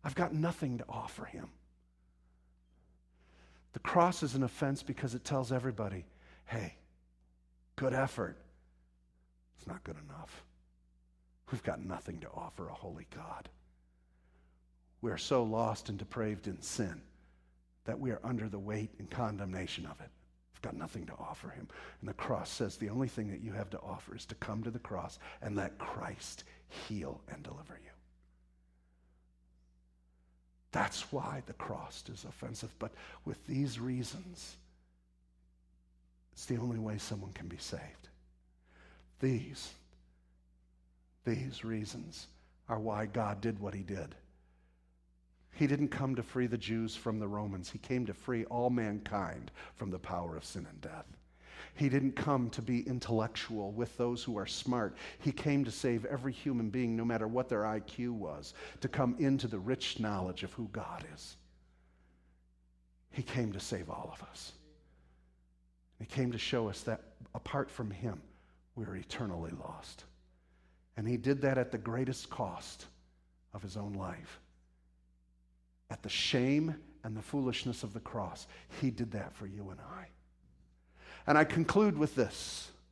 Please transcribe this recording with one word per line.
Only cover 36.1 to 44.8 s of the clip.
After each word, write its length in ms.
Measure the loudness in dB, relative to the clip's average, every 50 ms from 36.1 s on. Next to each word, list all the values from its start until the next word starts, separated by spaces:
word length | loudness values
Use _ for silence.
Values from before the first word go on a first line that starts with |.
| _ _ _ _ -16
it's 140 | -14 -2
the 100 | 0 0
only 220 | 2 2 0 0 0
way 180 | 0 0 0
someone 340 | -2 -2 -4 -4 -4 -4 -8
can 160 | -8 -8 -8
be 100 | -8 -8
saved. 520 | -8 -6 -6 -6 -6 -8 -10 -16 -18 -20 -20 -20 -20 -20 -20 _ _ _ _ _ _ _ _ -20 -20 -20 -20 -20 -20 -20 -20 _ 2
These, 540 | 4 4 4 4 0 -2 -8 -10 -10 -12 -12 -18 -20 -20 -20 -20 -20 -20 -20 _ _ _ _ _ _ _ _ _ _ _ _ _ _ _ _ _ _ _ _ _ _
these 400 | 0 2 2 0 -4 -4 -6 -4
reasons 640 | -2 -2 -2 -2 -4 -6 -8 -10 -10 -12 -14 -14 -16 -18 -20 -20 _ _ _ _
are 120 | -2 -2 0
why 260 | 0 0 0 0 0
God 340 | 2 2 2 2 2 0 2
did 200 | 0 0 0 0
what 140 | -2 -4 -4
he 100 | -4 -4
did. 320 | -4 -4 -4 -4 -8 -10 -16 -20 -20 -20 _ _ _ _ _ _ _ _ _